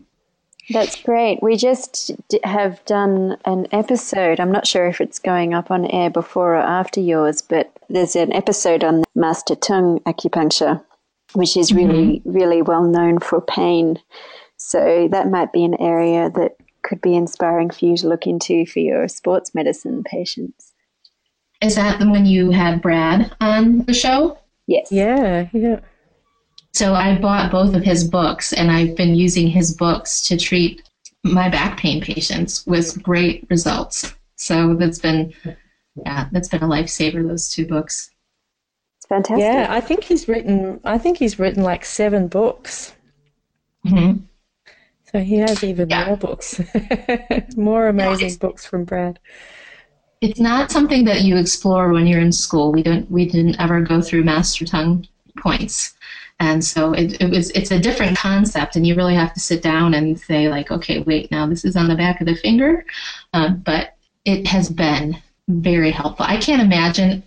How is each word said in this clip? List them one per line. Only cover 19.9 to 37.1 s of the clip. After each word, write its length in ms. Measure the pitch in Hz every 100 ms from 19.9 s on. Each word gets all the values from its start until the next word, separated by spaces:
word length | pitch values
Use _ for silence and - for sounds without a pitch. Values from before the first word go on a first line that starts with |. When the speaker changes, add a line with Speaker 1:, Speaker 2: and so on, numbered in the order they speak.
| -
Speaker 1:
patients. 680 | - 175 175 - - - _ _ _ _ _ _ _ _ _ -
Speaker 2:
Is 140 | 214 208
that 220 | 202 202
the 100 | 208
one 180 | 202 196
you 240 | 185 180
had 320 | 180 175 170
Brad 520 | 175 165 160 196 214 -
on 380 | 214 214 226 233
the 140 | 247
show? 440 | 247 262 262 320 - _ _ -
Speaker 1:
Yes. 240 | 170 -
Speaker 3:
Yeah, 580 | 196 208 269 214 175 175
yeah. 280 | 226 233 214 - _ _ _ _ _ _ _ _
Speaker 2:
So 200 | - 196
I 240 | 190 196 185
bought 340 | 202 202 180
both 220 | 185 196
of 100 | 190
his 180 | 190 170
books, 500 | 170 180 160 - -
and 180 | - 170
I've 260 | 165 165 -
been 180 | 175
using 320 | 170 180 180 170
his 280 | 180 165 160
books 440 | 170 165 - -
to 140 | - 170
treat 440 | - 180 170 - - _ - _
my 260 | 165 180 185
back 280 | 175 196 -
pain 220 | 160 151
patients 640 | - 156 - 165 180 - -
with 360 | 170 165 -
great 440 | 180 175 175 - -
results. 640 | 170 - - - - - - _ -
So 380 | - 165 165
that's 240 | 170 165 -
been, 360 | 165 160 160 - 170 - _ _ _ - -
yeah, 220 | 143 135
that's 160 | 180 -
been 140 | 165
a 40 | 160
lifesaver, 580 | 151 165 - 156